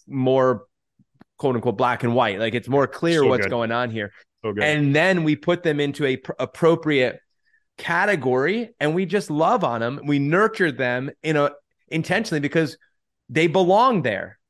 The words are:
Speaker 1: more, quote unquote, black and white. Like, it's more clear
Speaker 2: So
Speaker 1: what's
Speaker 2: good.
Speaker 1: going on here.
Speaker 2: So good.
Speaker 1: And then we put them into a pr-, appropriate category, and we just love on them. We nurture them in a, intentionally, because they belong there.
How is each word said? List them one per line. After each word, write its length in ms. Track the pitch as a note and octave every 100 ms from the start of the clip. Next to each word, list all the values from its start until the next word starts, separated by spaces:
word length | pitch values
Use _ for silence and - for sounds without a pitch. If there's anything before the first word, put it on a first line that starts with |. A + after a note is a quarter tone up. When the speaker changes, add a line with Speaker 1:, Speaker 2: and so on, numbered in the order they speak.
| -
Speaker 1:
more, 580 | C3+ C3 C3 B2+ A#2+ - _ _ _ _ _ _ -
quote 180 | C3+ A#2+
unquote, 220 | B2 G#2
black 260 | B2 A#2+
and 120 | A#2+ A#2+
white. 240 | A2+ G2
Like, 140 | A2+
it's 160 | A2+ A#2
more 180 | C#3 C3+
clear 340 | - E3+ E3
Speaker 2:
So 60 | C3+
Speaker 1:
what's 200 | B2+ G2
Speaker 2:
good. 20 |
Speaker 1:
going 220 | A#2+ A2+
on 180 | A#2+ B2
here. 240 | A2+ G#2 - _ _
Speaker 2:
So 100 | A2+
good. 100 | G#2
Speaker 1:
And 320 | D3+ D3+ C#3+ C#3+
then 280 | F3+ F#3
we 120 | D#3 D3
put 260 | - E3+
them 180 | E3+ D3
into 260 | C#3+ C#3 C#3+
a 120 | C3
pr-, 140 | - -
appropriate 800 | B2+ - E3 E3 D#3 C#3+ B2 - _ _ _ _ _ -
category, 920 | - E3+ G3+ F#3+ B2 B2+ C#3+ A3 A3+ -
and 160 | D3 E3
we 100 | F#3+
just 240 | G3+ -
love 340 | D3+ E3 A#3
on 180 | D#3+ A#2
them. 200 | A#2 - C#3+
We 140 | C#3+
nurture 520 | C#3+ E3+ G#3+ A3 F3
them 400 | B2 B2+ B2 C#3 -
in 140 | D3+ D3+
a, 160 | C#3+ - _ _ -
intentionally, 500 | D#3+ D#3+ F#3 A3+ D#3
because 380 | C#3+ E3 D#3 - _ _ _ _ -
they 180 | C3 E3+
belong 560 | E3+ F3+ G3 B3+ A3
there. 360 | B2 F#2+ F2+ - _